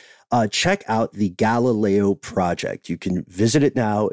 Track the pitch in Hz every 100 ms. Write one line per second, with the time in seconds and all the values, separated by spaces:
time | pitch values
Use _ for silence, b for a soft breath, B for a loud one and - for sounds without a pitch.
0 | B B _ 120 107 - 175 202 - 113
1 | 113 101 101 92 110 120 123 110 104 101
2 | 98 92 - 98 87 85 - - - 85
3 | 95 90 - 92 113 143 143 131 107 104
4 | 104